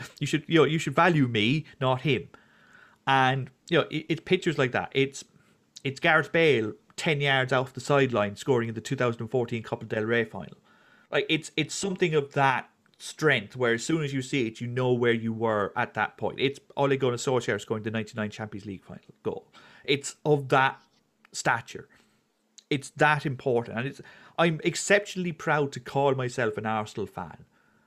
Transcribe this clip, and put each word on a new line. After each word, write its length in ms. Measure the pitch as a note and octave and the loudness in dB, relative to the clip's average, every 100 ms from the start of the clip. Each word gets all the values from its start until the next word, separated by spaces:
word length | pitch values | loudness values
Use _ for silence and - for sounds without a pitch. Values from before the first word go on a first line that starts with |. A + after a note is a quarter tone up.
| - - | -8 -8
you 80 | C#3+ | -2
should, 160 | D3+ - | -2 2
you 120 | D#3+ | 4
know, 60 | D3 | 6
you 120 | D#3 | 2
should 160 | D3+ | 0
value 340 | C#3 F3 D#3 B2+ | 4 4 4 2
me, 380 | A2+ A2 D3+ - - | 2 2 0 -4 -4
not 200 | C3 B2+ | 0 0
him. 260 | D#3 A2 - - _ _ _ - - _ - | 0 -2 -4 -18 _ _ _ -20 -20 _ 2
And, 420 | C3+ C3 C3+ B2 _ - | 4 4 0 -6 _ 0
you 80 | E3 | 2
know, 80 | - | 2
it, 160 | D3+ - | -4 -4
it's 140 | D#3+ | -6
pictures 380 | - F#3 F3 D3 | 0 0 0 0
like 120 | B2+ | 0
that. 180 | A2+ F2 | 0 -2
It's, 320 | C3+ C3+ - - _ _ _ _ - | 0 0 -2 -18 _ _ _ _ -10
it's 160 | C#3 C3 | -8 -2
Gareth 320 | E3+ D#3+ - | 2 2 2
Bale 420 | E3+ D#3+ A#2+ G#2+ - _ - | 2 4 4 0 -6 _ -6
ten 260 | F3 D3 | -2 0
yards 300 | C#3+ C3+ B2+ | 2 0 2
off 220 | C3 C3 | 0 0
the 80 | - | -6
sideline 540 | - C#3+ C3 A2+ G2+ G2 | 0 4 4 2 0 -2
scoring 340 | - B2 A#2 | 0 0 0
in 60 | A2 | -6
the 60 | |
two 140 | - C3 | -6 -2
thousand 260 | B2 A2+ | 0 -2
and 100 | A2+ | -2
fourteen 320 | B2+ A#2 A#2 | -2 -2 -4
Copa 220 | - A#2 A2+ | -6 -8 -4
del 180 | A2+ | -4
Rey 220 | G#2+ A#2 A2 | 0 0 -2
final. 320 | G2 C#2 - _ _ _ _ _ | -6 -14 -18 _ _ _ _ _
Like, 140 | D3 - | -4 0
it's, 220 | D#3 - - | -2 -2 -4
it's 160 | D3 | -4
something 400 | - G3 F#3 F3 | -4 -6 0 0
of 200 | D#3 C#3 | 0 0
that 360 | C#3+ C3+ B2 - _ _ _ | 2 2 0 -6 _ _ _
strength 560 | - - D3+ B2+ G2 B2+ | -18 -2 2 2 -2 -2
where 180 | A#2+ | 2
as 100 | A#2 | 2
soon 200 | - D#3+ | 0 -2
as 100 | C#3+ | 0
you 80 | C3+ | -4
see 240 | B2+ C#3+ A2+ | -2 -2 -2
it, 160 | - | -4
you 60 | A#2+ | -6
know 260 | B2 B2+ | 0 2
where 180 | B2 A#2+ | 4 4
you 220 | A#2 A2+ | 2 0
were 400 | A2 A2+ G#2+ G2 - | -2 0 2 0 -2
at 200 | F2 A2 | -4 -2
that 200 | G#2+ - | -4 -2
point. 240 | G2+ - | -6 -2
It's 200 | C3+ - - - | -2 -2 -10 -2
Ole 180 | C#3 C3+ | 0 2
Gunnar 220 | C3 A#2+ | 0 -2
Solskjaer 420 | - B2+ B2+ G2+ | 0 0 0 -4
scoring 220 | - A2 | -4 -6
the 80 | G#2+ | -4
ninety-nine 400 | A2 G#2+ A2 G#2+ | -6 -6 -6 -8
Champions 380 | - G#2+ G2+ G#2 | -8 -12 -10 -12
League 180 | F#2+ - | -14 -14
final 160 | - - _ | -20 -20 _
goal. 280 | G#2+ - - - - - - | -8 -8 -12 -20 -20 -12 -2
It's 320 | C#3+ - - | -2 -2 -6
of 260 | D3+ D3 C3 | 0 0 4
that 300 | C#3 C3+ - _ _ _ _ _ | 4 4 0 _ _ _ _ _
stature. 580 | - D3+ A#2+ - - - _ _ _ _ _ _ - _ | -4 -2 -2 -4 -16 -18 _ _ _ _ _ _ -20 _
It's 220 | D3 - | -4 -4
that 340 | - D3+ D3 D#3 | 2 4 4 0
important. 540 | B2+ C3+ A#2 A2+ G#2+ | -4 0 0 0 -6
And 80 | C3+ | -6
it's, 140 | - - - - - | -10 -18 -20 -10 0
I'm 240 | E3+ D#3 | 0 2
exceptionally 680 | E3+ - - G3+ G3+ F#3 F3 | -2 -2 2 2 2 -6 -6
proud 400 | D#3+ E3 D3+ C#3 | -4 0 0 0
to 80 | B2+ | -4
call 340 | - C#3 C#3 | -4 0 2
myself 440 | C3 B2 C3 A2+ A2+ | 2 -2 -2 -2 -2
an 100 | A2 | -2
Arsenal 400 | A2 G#2 - F#2+ | -2 -4 -8 -8
fan, 380 | - E2 - - _ _ _ | -8 -12 -16 -20 _ _ _